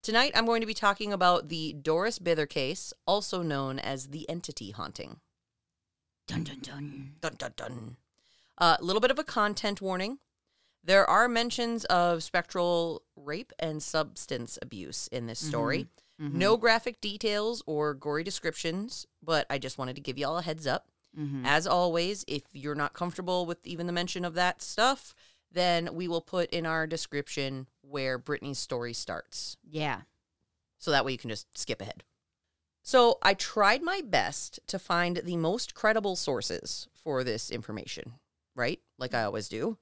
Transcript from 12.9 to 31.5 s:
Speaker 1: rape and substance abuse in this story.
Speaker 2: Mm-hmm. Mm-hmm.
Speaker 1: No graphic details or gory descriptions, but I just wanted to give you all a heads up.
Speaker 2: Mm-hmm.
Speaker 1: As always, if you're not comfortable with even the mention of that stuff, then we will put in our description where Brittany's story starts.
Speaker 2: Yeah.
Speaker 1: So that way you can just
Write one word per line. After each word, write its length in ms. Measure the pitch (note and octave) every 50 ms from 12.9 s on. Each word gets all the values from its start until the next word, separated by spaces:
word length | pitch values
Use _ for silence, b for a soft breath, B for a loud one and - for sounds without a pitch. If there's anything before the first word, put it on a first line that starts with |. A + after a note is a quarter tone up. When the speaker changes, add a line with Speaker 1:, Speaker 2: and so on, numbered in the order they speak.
| D#3+ - _ _ _
Speaker 1:
rape 360 | - C#3 C#3+ D3 G3 B3+ _ - -
and 220 | D#3+ D#3+ D#3 D3+ -
substance 760 | - - D#3+ D3+ - - - - - C#3 A#2+ A#2+ - - -
abuse 460 | - B2+ - G2 E2+ C2 - - -
in 180 | - - B2+ A#2+
this 140 | A#2 A#2 - D3+
story. 380 | D#3 C#3 A#2 A2+ A#2 C#3+ - - - _ b b b b -
Speaker 2:
Mm-hmm. 80 | D3+
Mm-hmm. 100 | D3 C#3+
Speaker 1:
No 180 | E3+ F#3 G3+ A3+
graphic 460 | A3+ A3 A#3 A3 A3+ - B3 A3+ _
details 600 | - G#3 G3+ G#3+ - G#3+ G#3 G#3 G#3+ A3+ A#3+ G#3+ -
or 280 | - D#3 D3 D3+ D3+ D3
gory 300 | C3+ - D3+ D3 D#3 E3
descriptions, 840 | G3 F#3+ - - E3 D3 - - E3 D#3+ F#3+ G#3 B3 - - - _ _ _
but 240 | - E3 D#3+ D3+ - _
I 80 | C#3+
just 200 | C#3 B2+ C3 -
wanted 180 | - C3 B2+ B2+
to 60 | -
give 160 | C#3 C#3 B2
you 80 | C3+ C#3+
all 100 | C#3 D#3+
a 40 | F3
heads 240 | D#3+ E3+ D#3+ D#3+ D#3
up. 220 | C3+ C#3 - _ _ _ _ _ _ _ D#3
Speaker 2:
Mm-hmm. 260 | D3+ C#3+ C#3 C3+ B2
Speaker 1:
As 200 | C3 C#3+ D#3+ D#3+
always, 560 | F3 F3 F3+ F3+ F3 E3 E3+ E3+ F#3 G#3 F#3+ -
if 160 | - D3 C#3+ - _ -
you're 220 | C#3+ C3+ D3 D3
not 180 | D3 D3 C#3 -
comfortable 520 | - F3 F3+ E3 - F#3 F3+ F3+ F3+ F3+
with 200 | E3 E3+ _ _
even 220 | F3 F3 D#3+ E3+
the 60 | F3 F3
mention 300 | F3 F3+ F3+ - F#3 F3
of 120 | F3 D#3+
that 260 | F3 F3+ F3+ F3+ -
stuff, 520 | - - - - A3+ B3+ C4+ - - - - b b b b b b b
then 420 | - F3+ F3+ F3+ F3 E3+ E3+ - -
we 120 | E3 F3+
will 140 | E3+ E3+ E3+
put 280 | - - - F3+ E3+ -
in 140 | - E3+ E3
our 200 | D#3+ D#3+ D#3+ D#3+
description 800 | D#3 D#3+ D#3+ - - C#3+ C#3+ C#3+ - - D3 C#3 C3+ C3+ C3 C3 _ _ _
where 360 | _ C#3 C#3+ C#3 C3+ C3 B2+
Brittany's 420 | B2 B2 - D3 - - C#3 C#3 -
story 340 | - - C3+ A#2+ A#2+ A#2+ A#2
starts. 640 | - - - E2+ D#2 - _ - - - - - _ _ -
Speaker 2:
Yeah. 320 | D3+ D#3 D3+ D3 A#2+ G2+ - _ _ _ _ _ _ _ _ _ _ _ _ _ _
Speaker 1:
So 140 | _ - E3
that 120 | D3 C#3 A#2
way 80 | C3+ C3
you 40 |
can 120 | A#2+ - A#2
just 280 | G#2+ - - _